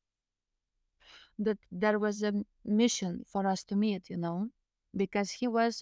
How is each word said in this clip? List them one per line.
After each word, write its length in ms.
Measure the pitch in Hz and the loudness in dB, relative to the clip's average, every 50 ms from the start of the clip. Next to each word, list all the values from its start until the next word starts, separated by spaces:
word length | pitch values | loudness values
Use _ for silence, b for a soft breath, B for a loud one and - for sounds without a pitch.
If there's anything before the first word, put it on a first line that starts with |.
| _ _ _ _ _ _ _ _ _ _ _ _ _ _ _ _ _ _ _ B B B B B B B B - | _ _ _ _ _ _ _ _ _ _ _ _ _ _ _ _ _ _ _ B B B B B B B B -4
that 180 | 208 214 208 - _ _ | -2 -2 -2 -2 _ _
there 260 | 185 180 196 214 208 208 | -6 0 2 2 2 2
was 220 | 208 214 208 208 | 2 0 0 0
a 60 | 208 208 | 0 0
m-, 180 | 202 208 208 - _ _ - | 0 0 -2 -4 _ _ -4
mission 600 | - 208 214 240 240 - - 196 180 175 - - | 0 4 4 4 4 2 0 -2 -4 -4 -6 -8
for 220 | - - 202 196 196 | -6 -4 -2 0 0
us 160 | 190 - - | 0 -2 -4
to 100 | - 202 | -2 0
meet, 340 | 202 214 220 202 180 - - | 0 2 2 0 -2 -6 -6
you 80 | 185 175 | -6 -4
know, 320 | 170 170 170 180 208 240 - _ _ _ _ _ _ _ - | -4 -2 -2 -4 -4 -6 -8 _ _ _ _ _ _ _ -4
because 360 | 151 196 - - 208 202 190 | -2 -2 0 0 -2 -2 -2
he 160 | - - 240 247 | -4 -4 -2 0
was 340 | 220 226 226 233 226 - | 2 2 2 2 0 -4